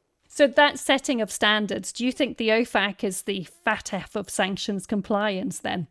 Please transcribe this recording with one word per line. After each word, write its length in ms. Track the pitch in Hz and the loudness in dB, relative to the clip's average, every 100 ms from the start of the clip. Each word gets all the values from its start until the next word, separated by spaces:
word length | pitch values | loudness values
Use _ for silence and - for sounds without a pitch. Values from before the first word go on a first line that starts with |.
| _ _ _ | _ _ _
So 200 | - 285 | 2 4
that 320 | 302 294 269 | 6 4 4
setting 400 | - 269 - 247 | 0 0 0 -2
of 100 | 208 | -2
standards, 600 | - 214 214 202 - - | 2 2 4 0 -4 -8
do 120 | - | -4
you 60 | 247 | -2
think 280 | 254 269 - | 0 -2 0
the 100 | 220 | 2
ofac 560 | 220 240 220 202 196 | 2 4 2 0 -2
is 180 | 208 180 | -4 -4
the 240 | - 190 160 - | -4 -6 -8 -6
fatf 520 | 240 214 - 190 - 220 | -2 -2 -4 -8 -6 -8
of 120 | 196 | -4
sanctions 580 | - 190 196 - 202 - | -2 -2 -2 -4 -6 -4
compliance 760 | 208 - 202 214 185 202 - | -4 0 0 0 -2 -4 -6
then? 260 | - 190 160 | -4 -4 -6